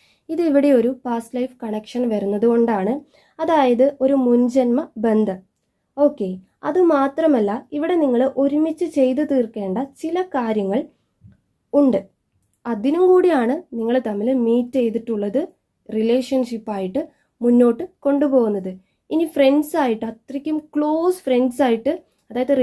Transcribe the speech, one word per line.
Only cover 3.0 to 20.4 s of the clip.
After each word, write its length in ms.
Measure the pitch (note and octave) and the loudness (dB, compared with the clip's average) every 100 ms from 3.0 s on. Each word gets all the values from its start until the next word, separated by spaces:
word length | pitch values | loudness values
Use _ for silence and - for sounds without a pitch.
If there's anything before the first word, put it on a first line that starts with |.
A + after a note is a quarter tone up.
| - _ _ - | -8 _ _ -8
അതായത് 420 | E4 D#4+ C4 A#3+ C4+ C#4+ | 0 2 4 4 2 2
ഒരു 100 | C4 C#4 | 0 2
മുൻജന്മ 560 | B3 A#3+ B3 C4 B3 B3 E4 A3+ | 2 2 2 2 0 0 -4 -4
ബന്ധം. 340 | A3+ G#3+ G#3 F#3 - _ _ _ _ - C#4+ | 0 0 0 -4 -12 _ _ _ _ 0 0
ഓക്കെ, 220 | - F#3+ F#3 - _ D4 | 0 -8 -8 -14 _ -4
അതുമാത്രമല്ല 800 | F#4 E4+ C#4+ C#4 D4 D#4+ B3+ G3+ G#3+ - D4 | 2 2 2 0 0 2 2 0 -4 -8 -6
ഇവിടെ 180 | E4 F4 | -2 0
നിങ്ങൾ 200 | C#4+ A#3+ C4 C4 | 2 2 0 0
ഒരുമിച്ച് 440 | C#4 D4 D#4+ D#4+ E4+ C#4+ | 0 0 -2 -2 -4 0
ചെയ്തു 240 | C4 C4 D4+ | 0 0 0
തീർക്കേണ്ട 480 | C4+ A3 A3 G3 F#3+ C#4 - | 0 -2 -4 -6 -6 -6 -8
ചില 220 | D#4+ F4 F#4 | -6 -6 -4
കാര്യങ്ങൾ 460 | C4 A3+ G#3+ G3 G#3+ - _ _ _ - _ _ _ _ C#4+ | -4 -4 -2 -2 -2 -4 _ _ _ -20 _ _ _ _ 2
ഉണ്ട്. 200 | C#4 G3+ - _ _ _ _ _ A#3 | 2 2 -4 _ _ _ _ _ -8
അതിനും 320 | G#3+ B3 E4 F#4 | -4 -2 2 4
കൂടിയാണ് 440 | F#4 F4+ D4 A#3 D#4 - A#3 | 6 4 2 0 -2 -6 -6
നിങ്ങൾ 180 | A3+ B3+ B3 | -2 -2 -2
തമ്മിൽ 200 | G3+ A3+ C4 A#3 | -4 -2 0 2
മീറ്റ് 300 | A#3+ B3 C4 | 0 0 -2
ചെയ്തിട്ടുള്ളത്, 600 | A#3 A3+ A3+ G#3+ G3+ A#3+ F4 _ _ _ - G#3+ | -2 -2 -6 -6 -4 -4 -4 _ _ _ -10 -4
റിലേഷൻഷിപ്പായിട്ട് 1080 | A3 B3+ B3 C4 B3 A3+ A3 G3+ F#3+ C4 - _ _ - | 0 0 0 -2 -2 -6 -8 -8 -6 -6 -8 _ _ -4
മുന്നോട്ട് 400 | A#3+ A#3+ A#3+ A#3 F#4 _ C#4 | 2 4 4 2 -6 _ -2
കൊണ്ടുപോകുന്നത്. 640 | C#4+ C#4+ C4 A3 G3+ F#3 F#3 _ _ - | 0 2 2 2 -2 -6 -12 _ _ -6
ഇനി 120 | D#4 E4 | -4 -2
ഫ്രണ്ട്സായിട്ട്, 720 | D4 C4+ D4 D4+ E4+ C4 A3 A3+ | 2 2 2 0 -2 -2 -2 -6
അത്രയ്ക്കും 440 | - - C4+ | -12 -12 -10